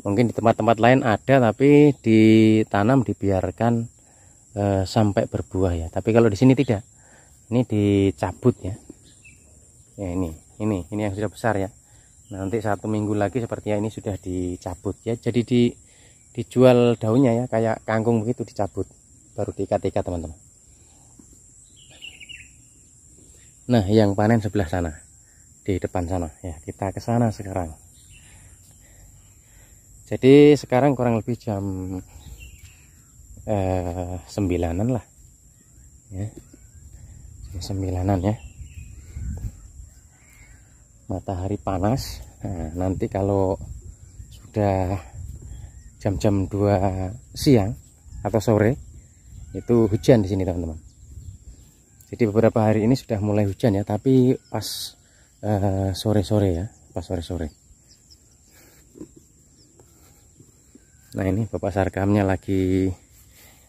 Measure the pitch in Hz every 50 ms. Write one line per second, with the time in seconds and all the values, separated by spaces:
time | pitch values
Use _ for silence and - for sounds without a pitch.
0 | - 101 101 98 123 110 - - 107 113 110 - 110 113 113 107 110 120 131 135
1 | - 120 104 - - - 135 135 123 110 104 - 131 143 147 147 147 147 135 -
2 | - 113 110 110 110 110 110 110 110 110 107 110 107 - - 101 101 113 135 139
3 | 110 - 101 - - 98 95 92 90 92 - - 110 117 120 117 117 117 _ _
4 | _ _ _ _ - - _ _ _ _ - 101 101 101 98 95 95 95 - 117
5 | 110 104 98 - - - - 92 - - - 92 95 90 87 82 82 85 - 101
6 | - 113 110 117 117 113 101 - 127 131 131 - 135 - 113 95 - - - -
7 | - - - - - _ _ _ _ - 113 123 120 - 110 104 104 101 101 98
8 | 98 95 - - - 92 - - - 120 - - - 92 107 - - - - _
9 | - - - _ - - - - _ _ - - - - _ - - _ - -
10 | 101 90 87 92 92 80 78 76 - _ - - 110 107 104 90 85 - 104 104
11 | 107 104 95 104 107 98 - - - 113 104 98 95 98 - - _ _ - -
12 | _ _ _ _ _ - 98 95 95 95 104 113 104 110 101 95 - 107 107 107
13 | 104 101 107 104 101 98 87 131 113 - 107 98 - 107 104 104 104 110 - -
14 | - 113 98 - - 92 90 90 90 90 90 90 - 95 87 - - 101 90 -
15 | - 110 117 117 - 120 107 123 110 - 123 120 120 120 - - - _ _ _
16 | - - _ _ _ _ - 120 110 - - 123 127 127 123 120 120 120 117 -
17 | - 110 110 131 143 120 117 117 123 127 113 113 113 110 - - - - 110 110
18 | 107 117 117 113 104 117 127 - 113 101 - - 101 95 - 98 92 - - _
19 | _ _ - - _ _ - - 101 98 - - 98 - 104 101 - 98 - 104
20 | 95 - 90 85 82 80 78 - - - _ _ _ _ - - - _ - -
21 | - - - - - - - - _ - - - - - - - - - - -
22 | - - - - - - - - - - - - - _ _ - - _ _ -
23 | - - - - - - - - - - - _ - - 123 117 95 92 107 110
24 | 107 101 98 101 104 110 117 117 104 104 - 104 95 - - 90 85 80 76 -
25 | - - - - _ _ _ _ _ _ _ _ - - 95 90 - - - 95
26 | 87 87 95 90 85 78 - - - 90 80 - - 101 - - 101 98 - -
27 | - - 117 120 120 113 101 - 101 95 95 95 87 80 78 - - - - -
28 | - - - - - - - - - - - - - - - _ _ - - -
29 | - - - - - - - - _ _ - - - - - - _ - - -
30 | - - - - - 131 139 147 147 147 147 131 - - 127 123 131 147 135 120
31 | 123 123 117 110 - - 120 - - 117 101 98 98 101 95 92 92 92 95 92
32 | - - - - - - - - - - - - - - - _ _ _ _ _
33 | _ _ _ - - - - - - 113 107 101 95 92 92 92 87 87 87 92
34 | 87 87 90 87 - - - 107 101 90 87 85 85 85 85 90 107 123 131 113
35 | - _ _ - - - _ _ _ _ _ _ _ _ - - - - - -
36 | _ - 101 92 104 110 - - - - - - - - - - - - - -
37 | - - - - - - - - - - - 90 - - 101 98 95 92 90 90
38 | 90 98 101 92 90 101 110 - - - - - - - - - - - - -
39 | - - - - - - - - - - - - - - - - - - - -
40 | - - _ _ _ - - - - - - - - _ _ - _ _ _ _
41 | _ - 98 90 - - 98 87 92 95 101 - - 104 95 90 92 104 127 135
42 | - - - - - - - - - 104 95 85 80 78 80 87 92 95 92 -
43 | 113 - - 95 98 98 101 98 95 92 98 - - - - - - - - -
44 | - - - - - - - - - - - 110 104 101 95 95 92 90 101 98
45 | - - - - - - - - - - - - - - - - - - - -
46 | - 107 98 82 - 107 101 98 95 - - 98 104 101 101 92 95 98 92 92
47 | 92 92 110 - - - - - - 156 131 113 95 104 131 - - - _ _
48 | - - - - - 101 98 110 - 123 110 104 101 110 143 - - - - -
49 | - - _ _ - - - - - - - 98 - - 120 117 113 101 101 110
50 | - - 131 113 98 92 101 95 92 92 87 87 82 80 80 80 - - - -
51 | - - - - - - - - - - - - - - _ _ _ _ _ _
52 | - - - - 123 104 98 113 113 110 - 120 110 110 107 107 104 117 135 131
53 | - - 117 98 104 104 101 104 104 98 95 - - 117 98 98 104 - 104 104
54 | - 135 131 131 123 127 131 - _ - - 107 104 - - - - - - _
55 | _ _ _ _ _ _ _ _ - 104 107 98 98 101 95 95 98 95 92 -
56 | - 110 104 104 92 - 107 104 101 95 85 82 95 117 - - _ - - 92
57 | 85 - 98 87 82 - 90 82 82 76 - _ _ - - _ _ _ - _
58 | _ _ - _ _ _ _ _ _ _ _ - - - _ _ _ _ - -
59 | - - - - - _ _ _ _ _ _ _ _ _ _ - - _ _ _
60 | _ - _ _ _ _ _ - - _ _ _ _ _ - - _ _ _ _
61 | _ - - - 98 95 95 107 113 101 - - - 101 92 98 95 95 - 95
62 | 98 98 101 104 98 95 95 - - - 98 95 95 92 92 92 92 95 95 -
63 | _ _ _ - - _ _ - - - - _ _